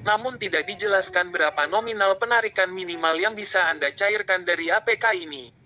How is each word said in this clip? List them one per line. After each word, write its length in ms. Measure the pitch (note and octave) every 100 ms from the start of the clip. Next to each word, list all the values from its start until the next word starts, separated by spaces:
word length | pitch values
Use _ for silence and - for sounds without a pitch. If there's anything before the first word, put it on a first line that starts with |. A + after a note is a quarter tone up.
Namun 320 | - G#3+ A#3+ B3
tidak 320 | G3+ E3+ D3+
dijelaskan 640 | G3+ G#3+ G3 F#3 F#3 F3+
berapa 400 | F3 D3+ D3+ D3+
nominal 480 | F#3+ A3+ A3 G3 F#3+
penarikan 480 | A#3 A#3 A3 - F#3
minimal 480 | F#3 F3+ E3+ E3 E3
yang 160 | G3+
bisa 400 | G#3+ G3+ F#3+ E3+
Anda 240 | D#3 C#3+ -
cairkan 480 | G3+ G#3+ G3+ F#3
dari 320 | F3 E3+ E3 G3
A 80 |
P 160 | G#3+ A3+
K 160 | A#3 G3
ini. 400 | E3 C#3+ A#2+ _